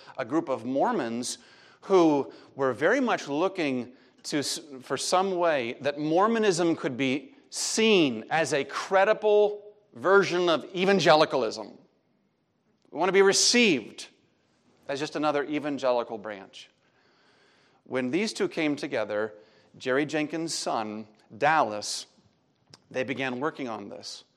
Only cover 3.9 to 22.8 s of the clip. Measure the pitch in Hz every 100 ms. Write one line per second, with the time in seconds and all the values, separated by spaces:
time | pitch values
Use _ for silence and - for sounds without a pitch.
3.9 | - _ _ - 151 135 - 151 131 123
4.9 | 135 - 185 196 180 170 147 117 127 131
5.9 | 147 151 165 208 233 214 170 175 156 165
6.9 | 117 135 135 - - _ - - - 226
7.9 | 202 147 110 107 151 156 147 135 - -
8.9 | 190 196 208 214 208 208 208 - - _
9.9 | 120 143 196 165 170 180 151 - 185 185
10.9 | 196 160 156 156 151 113 104 101 - _
11.9 | _ _ _ _ _ _ _ _ _ _
12.9 | 139 180 190 196 190 - 240 233 139 101
13.9 | - - _ _ _ _ _ _ _ -
14.9 | 139 147 165 151 143 143 147 147 139 131
15.9 | 123 117 113 104 101 95 - - _ _
16.9 | _ _ _ _ _ _ _ _ _ -
17.9 | 127 127 151 214 - 185 - 151 143 156
18.9 | 131 107 104 110 - - _ _ - 127
19.9 | 127 151 156 151 165 165 - - 139 107
20.9 | 107 110 _ _ 110 143 156 120 104 104
21.9 | - - _ _ _ _ _ _ -